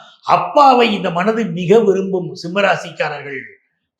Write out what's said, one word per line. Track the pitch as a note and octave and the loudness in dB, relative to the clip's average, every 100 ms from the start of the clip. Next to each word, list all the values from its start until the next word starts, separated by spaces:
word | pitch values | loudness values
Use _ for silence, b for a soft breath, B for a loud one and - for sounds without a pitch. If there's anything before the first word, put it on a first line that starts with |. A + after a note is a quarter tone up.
| B B | B B
அப்பாவை | - E3+ - D4 C#4 B3 A#3 | 0 0 2 4 6 6 2
இந்த | G3 F3+ | 0 -4
மனது | E3+ G3 A3 G3+ | -2 -2 -2 -4
மிக | E3+ F3 A3 | -4 2 4
விரும்பும் | G3+ F#3+ F#3+ F#3 D#3+ C3+ | 4 0 -2 -4 -6 -10
சிம்மராசிக்காரர்கள். | E3 F#3+ G3 D#3+ E3+ D#3 D#3 D3 C#3 C3+ - _ _ _ _ | -6 -2 0 -2 -6 -8 -8 -8 -12 -14 -16 _ _ _ _